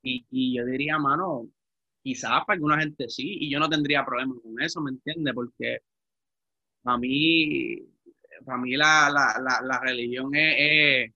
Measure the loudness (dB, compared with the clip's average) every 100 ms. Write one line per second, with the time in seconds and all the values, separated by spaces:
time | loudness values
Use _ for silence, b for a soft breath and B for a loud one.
0 | -6 -6 _ -2 0 -2 -2 -4 -2 0
1 | 2 0 0 -4 -8 _ _ _ _ _
2 | -8 -6 0 -2 0 -2 2 2 0 -4
3 | -8 -6 -8 -6 -4 0 0 0 2 0
4 | 0 -4 -4 -8 -12 -6 -6 -4 -6 -6
5 | -8 -4 -4 -4 -8 _ -6 -6 _ _
6 | _ _ _ _ _ _ _ _ -2 -2
7 | 0 2 4 4 2 0 -4 -8 -12 _
8 | _ _ _ -20 -8 -6 -2 2 6 6
9 | 6 4 2 0 -2 -2 0 -2 -2 -2
10 | -4 -4 -2 2 2 4 4 4 4 4
11 | 0